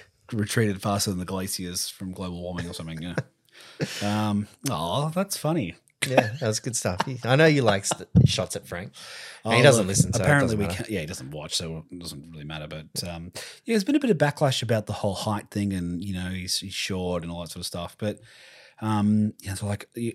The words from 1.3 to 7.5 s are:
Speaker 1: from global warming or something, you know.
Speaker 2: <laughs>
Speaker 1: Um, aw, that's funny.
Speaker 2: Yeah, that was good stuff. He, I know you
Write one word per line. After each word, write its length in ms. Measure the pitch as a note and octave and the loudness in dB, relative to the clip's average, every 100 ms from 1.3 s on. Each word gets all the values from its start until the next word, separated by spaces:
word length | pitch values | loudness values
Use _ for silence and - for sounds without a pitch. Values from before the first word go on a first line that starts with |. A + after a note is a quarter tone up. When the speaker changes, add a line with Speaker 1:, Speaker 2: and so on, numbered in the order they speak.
| F#2+ G2 - F2+ F2+ - | -4 -4 -6 -6 -6 -6
Speaker 1:
from 240 | - F#2 | -8 -10
global 300 | F#2 F2+ F2 | -8 -8 -6
warming 260 | F2 F2 F2 | -6 -6 -8
or 60 | |
something, 280 | E2+ D#2+ D#2+ | -8 -10 -8
you 80 | E2+ | -8
know. 60 | - | -6
Speaker 2:
<laughs> 60 | - _ _ - - - - - | -8 _ _ -20 -14 -8 -6 -2
Speaker 1:
Um, 440 | G#2 G#2+ G#2+ G#2 G#2 - - | 0 2 2 0 -2 -6 -6
aw, 400 | D#2+ E2+ A#2 D#3 | -4 -2 -2 -2
that's 260 | F3 G3 - | -2 -4 -2
funny. 400 | D3+ E3 F2 - _ - C3 | -2 0 -2 -8 _ -8 0
Speaker 2:
Yeah, 240 | B2+ A2+ B2 | 2 2 0
that 80 | A2+ | -2
was 120 | G#2+ | 0
good 160 | A#2+ A2 | -2 -2
stuff. 300 | - F#2 C3+ | -2 -2 -2
He, 120 | A#2+ | -2
I 120 | - C#3 | 4 6
know 100 | |
you 160 | D#3+ | 8